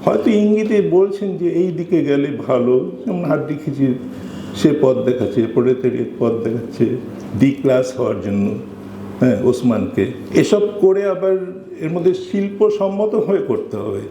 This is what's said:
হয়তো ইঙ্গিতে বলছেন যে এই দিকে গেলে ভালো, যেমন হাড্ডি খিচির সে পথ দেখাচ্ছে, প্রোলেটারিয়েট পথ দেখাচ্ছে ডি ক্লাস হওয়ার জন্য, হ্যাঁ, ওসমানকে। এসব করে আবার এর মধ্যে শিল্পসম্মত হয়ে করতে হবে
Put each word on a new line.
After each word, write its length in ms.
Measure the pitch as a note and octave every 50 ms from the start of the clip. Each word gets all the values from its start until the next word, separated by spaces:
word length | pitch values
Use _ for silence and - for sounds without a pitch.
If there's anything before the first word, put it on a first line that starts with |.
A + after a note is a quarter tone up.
| -
হয়তো 240 | - G3+ G#3+ - -
ইঙ্গিতে 520 | A3 G#3 G#3 G#3 G#3 G#3+ A3 G#3+ A3 G#3 F#3 E3
বলছেন 460 | D#3+ F3+ F#3+ G3+ G3 G3+ G3+ G3 F3+ D#3+
যে 120 | F3 F3
এই 180 | E3 E3 F#3 F#3
দিকে 360 | E3 F3+ E3+ - F3+ D#3+ C#3+
গেলে 240 | C#3+ C#3+ C#3 C#3 D3 - A2+ - -
ভালো, 440 | B2+ B2+ A#2+ A#2+ B2+ B2+ - - - - -
যেমন 200 | A#3 F#3+ F3 F3
হাড্ডি 280 | C#3+ D#3 D3 C3+ - D3+ D3 -
খিচির 280 | D3 C3 C3+ C#3 C3 A#2+ - - - - - - - - - - - -
সে 180 | - - D3+ C#3+ -
পথ 160 | C#3+ C3 B2+ A#2
দেখাচ্ছে, 460 | A#2 B2 - - G#2+ G2 - A#2 A2+ A2 -
প্রোলেটারিয়েট 540 | B2 B2 B2+ B2+ B2 - B2 G#2+ - A#2+ - - -
পথ 120 | A#2 A#2 A2+ A2 A2+
দেখাচ্ছে 420 | A#2 A2+ A#2 - - - - B2 G#2+ - - - - - - - - - G2+
ডি 120 | A2 C#3
ক্লাস 460 | C#3 - - C3+ B2+ B2+ B2+ - - -
হওয়ার 240 | B2 A2 G#2+ G2
জন্য, 380 | F#2+ G#2 G2+ G2+ G2+ G#2+ G#2 - - - - - - - - - - - - -
হ্যাঁ, 240 | C3 B2+ A2+ G2+ -
ওসমানকে। 600 | B2+ A#2+ - - B2 A2+ G#2 F#2+ F#2 - - - - B2 - - - -
এসব 460 | - C#3+ - G#3 G#3 G#3 G3+ - -
করে 240 | - F#3+ F#3+ G3+ G3+
আবার 340 | G3+ F#3 E3+ F#3+ F#3+ F#3+ F#3 F#3 F3+ F#3 - - - - D3+
এর 100 | - D#3
মধ্যে 240 | E3+ F3 E3 F#3 F3+
শিল্পসম্মত 1040 | - - - - G3+ G3 G3+ G3+ - G#3+ G#3 G#3 - G3 F#3+ G3 G3 G#3+ G#3+ G#3
হয়ে 240 | G#3 - - G3 F3+ C3+ -
করতে 300 | A#2 - - - - G#2+
হবে 220 | G2+ A2 G2 F#2+ - -